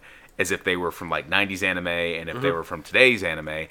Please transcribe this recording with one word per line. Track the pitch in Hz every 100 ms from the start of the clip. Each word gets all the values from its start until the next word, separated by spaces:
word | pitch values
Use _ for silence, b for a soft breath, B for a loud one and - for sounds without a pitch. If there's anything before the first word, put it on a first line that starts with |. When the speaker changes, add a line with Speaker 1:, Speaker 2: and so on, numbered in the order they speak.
| B B B -
Speaker 1:
as | 90
if | 92
they | 95 90
were | 85
from, | - 85
like, | 78 71
nineties | 95 101 92
anime | 95 90 87
and | 85 85 80 82
if | 98
they | 104
Speaker 2:
Mm-hmm. | 85
Speaker 1:
were |
from | 80 85
today's | - 104 127 113
anime, | 90 80 76 78 80